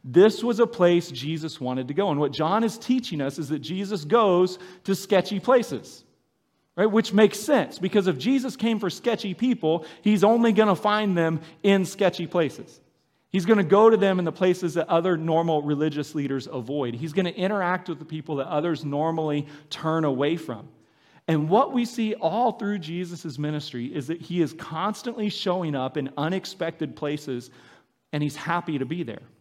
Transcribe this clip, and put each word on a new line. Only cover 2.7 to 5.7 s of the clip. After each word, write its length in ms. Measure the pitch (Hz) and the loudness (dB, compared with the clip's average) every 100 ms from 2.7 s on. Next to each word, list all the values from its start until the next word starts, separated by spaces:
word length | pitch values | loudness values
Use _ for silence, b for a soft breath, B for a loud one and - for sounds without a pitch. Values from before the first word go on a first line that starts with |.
| 226 | -4
teaching 420 | - 254 - 156 | -2 -2 -2 -4
us 160 | 139 139 | -4 -4
is 120 | 135 | -6
that 100 | 151 | -6
Jesus 440 | 120 185 202 202 | -4 -6 -4 -6
goes 540 | 147 233 208 175 185 180 B B | 2 4 6 4 2 -2 B B
to 100 | - | -4
sketchy 440 | 190 - 196 - 202 | -4 2 2 2 -4
places, 640 | - 254 - | 4 2 2